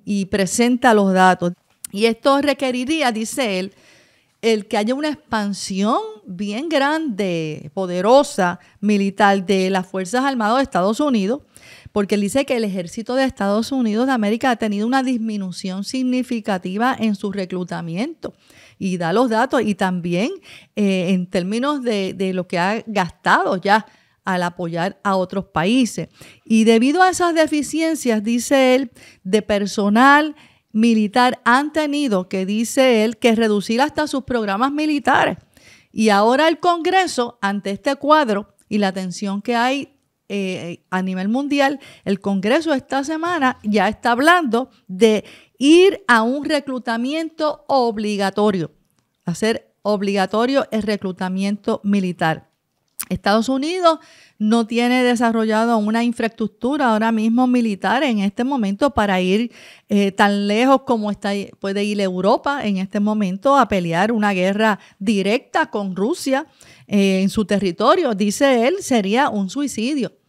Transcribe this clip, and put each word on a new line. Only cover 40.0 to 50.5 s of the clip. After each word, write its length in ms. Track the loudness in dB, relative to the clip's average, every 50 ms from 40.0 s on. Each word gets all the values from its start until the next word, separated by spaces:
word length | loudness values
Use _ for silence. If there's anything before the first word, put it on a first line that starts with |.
| _ _ _ _ _ -10
eh, 560 | -6 -6 -4 -6 -6 -8 -8 -10 -12 -14 _ -6
a 120 | -4 -4
nivel 260 | -2 -2 -4 -4 -2 -2
mundial, 540 | -2 -2 -2 0 2 2 2 2 0 -2 -10 -16 -20 -10 -4
el 160 | -4 -4 -2
Congreso 520 | -2 -2 -2 -2 0 0 0 0 2 0 -2
esta 300 | -2 -2 -4 -4 -4 -4
semana 560 | -4 -6 -6 -4 -4 -2 0 0 -2 -2 -2
ya 280 | -4 -2 0 2 2 0
está 240 | -2 -2 -2 -2 0
hablando 560 | 2 4 4 4 4 2 0 -2 -2 -2 -4 _ _ _ -10
de 380 | -2 2 4 4 4 2 -2 -6 -16 -20 _ _ _ 0
ir 420 | 4 6 6 8 8 6 4 2 2 2
a 160 | 2 4 4
un 220 | 2 -2 -2 -2
reclutamiento 1200 | -2 -2 -2 -2 -4 -8 -8 -6 -6 -4 -4 -4 -4 -4 -6 -6 -8 -6 -4 -4 -4 -4 -6 _ 0
obligatorio, 1040 | 0 2 2 0 0 -2 -4 -2 -2 -2 -2 -2 0 2 2 2 2 0 -2 -6 _ _ _ _ _ _ _ _ _ _ -8
hacer 500 | -8 -6 -2 -2 -2 -2 -2 -6 _ _ _
obligatorio 840 | -4 -2 -2 0 0 0 0 0 0 0 0 0 0 2